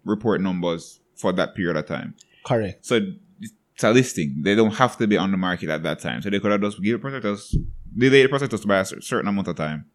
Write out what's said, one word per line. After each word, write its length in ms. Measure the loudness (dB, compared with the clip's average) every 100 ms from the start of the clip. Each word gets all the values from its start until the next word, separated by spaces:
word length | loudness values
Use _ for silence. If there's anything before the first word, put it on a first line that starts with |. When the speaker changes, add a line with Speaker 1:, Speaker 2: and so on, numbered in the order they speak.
Speaker 1:
report 360 | -2 -2 0 0
numbers 600 | 0 0 -2 -4 -8 -20 _ -4
for 160 | -2
that 240 | 0 -2 -2
period 200 | -2 -2
of 100 | -4
time. 280 | -8 -10 -16 -20 _ -2
Speaker 2:
Correct. 400 | -2 -2 -8 -2
Speaker 1:
So 140 | 0 0 -8 _ _
it's 420 | -20 _ _ -2
a 60 | 4
listing. 520 | 4 4 -2 -4 -2
They 100 | 0
don't 200 | 4 2
have 220 | 4 0 2
to 100 | 2
be 80 | 2
on 160 | 2
the 40 | 0
market 340 | -2 -2 -4
at 120 | -4
that 160 | -4 -4
time. 240 | -6 -6
So 80 | -4
they 80 | -2
could 140 | 0
have 80 | 2
just 200 | 0 -2
give 120 | -2
the 60 | -2
prospectus, 560 | -4 -6 -4 -6 -2 -2 -2 -10 -10 2
delay 240 | 6 8
the 60 | 6
prospectus 360 | 2 0 -2
by 140 | 2 0
a 60 |
cer-, 160 | 0 -6
certain 260 | -4 -2 0
amount 200 | -2 -4
of 80 | -4
time 300 | -6 -6 -12